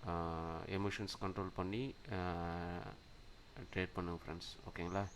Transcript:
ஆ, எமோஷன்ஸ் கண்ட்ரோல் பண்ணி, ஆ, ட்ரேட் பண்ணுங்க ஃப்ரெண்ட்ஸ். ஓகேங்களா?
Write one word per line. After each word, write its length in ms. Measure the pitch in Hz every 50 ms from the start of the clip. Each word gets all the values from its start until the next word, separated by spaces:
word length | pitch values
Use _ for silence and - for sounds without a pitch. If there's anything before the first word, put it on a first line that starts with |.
| -
ஆ, 300 | 92 85 85 85 82 82 82 82 82 82 82 85
எமோஷன்ஸ் 540 | - 98 95 98 101 98 - 107 95 - -
கண்ட்ரோல் 300 | - 95 92 101 95 92 -
பண்ணி, 400 | - 92 92 101 113 131 135 - - - -
ஆ, 240 | 104 92 90 90 87 85 85 85 85 87 87 87 87 87 - 98 - - - - - - - - - - - - - - - - -
ட்ரேட் 180 | 95 92 90 -
பண்ணுங்க 300 | - 90 87 85 82 -
ஃப்ரெண்ட்ஸ். 340 | - 82 87 - - - - - 107
ஓகேங்களா? 360 | - - 87 87 90 98 101 95 -